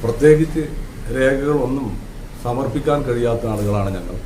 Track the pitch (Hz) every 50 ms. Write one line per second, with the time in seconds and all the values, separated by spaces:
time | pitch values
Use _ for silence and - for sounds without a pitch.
0 | - 113 117 - 139 151 151 151 160 156 - 160 156 - - - - - - -
1 | - - 117 131 131 135 135 135 143 147 151 147 131 123 131 139 135 107 92 85
2 | - - - - - - - - - 120 120 127 139 131 - 151 - 156 147 143
3 | 139 131 120 120 120 117 117 113 - 113 107 104 104 104 104 104 98 98 95 90
4 | 85 85 90 95 -